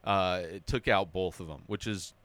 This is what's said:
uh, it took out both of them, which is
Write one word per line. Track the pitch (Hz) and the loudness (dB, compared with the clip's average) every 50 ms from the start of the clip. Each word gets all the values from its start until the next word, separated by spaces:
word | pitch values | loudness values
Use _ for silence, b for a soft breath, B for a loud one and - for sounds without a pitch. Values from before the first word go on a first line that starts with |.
| - | 0
uh, | 110 101 98 92 92 90 92 90 80 | 2 2 4 4 2 2 0 -2 -6
it | 90 98 - | -8 -10 -6
took | - - 127 - | -2 -2 0 2
out | - 110 98 101 85 | 4 4 4 4 2
both | - 92 92 90 - - | -2 -2 -2 -2 -2 -6
of | 87 80 | -10 -10
them, | 76 71 - | -10 -12 -6
which | - 104 101 - | -6 -6 -4 -2
is | 113 107 95 87 - - _ | -4 -4 -4 -6 -10 -16 _